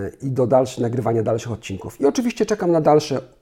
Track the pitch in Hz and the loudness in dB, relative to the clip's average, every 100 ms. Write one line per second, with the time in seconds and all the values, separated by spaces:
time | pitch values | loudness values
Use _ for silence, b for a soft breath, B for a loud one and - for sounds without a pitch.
0 | 98 - 135 127 117 131 127 - 117 113 | -6 -6 -4 0 2 4 2 -2 -2 -2
1 | 113 117 107 110 120 104 - 95 - - | 0 0 0 -2 -4 -10 -8 -10 -10 -2
2 | - - 233 - 214 214 180 170 151 151 | 0 2 -2 -2 -2 0 0 2 4 4
3 | - 131 - _ | 2 -4 -6 _